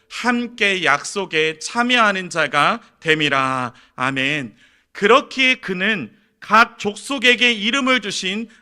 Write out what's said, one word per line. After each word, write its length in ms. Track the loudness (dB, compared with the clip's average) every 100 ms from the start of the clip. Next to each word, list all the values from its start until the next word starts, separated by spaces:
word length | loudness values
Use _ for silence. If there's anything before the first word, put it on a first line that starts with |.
| -18
함께 760 | -6 -2 -2 -2 -2 0 2
약속에 720 | 2 0 -2 -8 -4 0 -2 -4
참여하는 680 | -6 -2 2 2 2 0 -4
자가 540 | -4 0 2 0 -2 -8 _
됨이라." 720 | 0 2 2 0 0 -2 -6 -10 _
아멘. 600 | -6 -4 -2 -2 -4 -6 -14 _ _ _
그렇기에 640 | 0 4 4 2 0 0 0
그는 580 | -4 -4 -2 -2 -6 _ _ _
각 400 | 2 4 4 0
족속에게 720 | -8 -6 -8 0 2 4 2
이름을 520 | 0 -2 0 0 0
주신 460 | -2 -6 -6 -6 -10 -12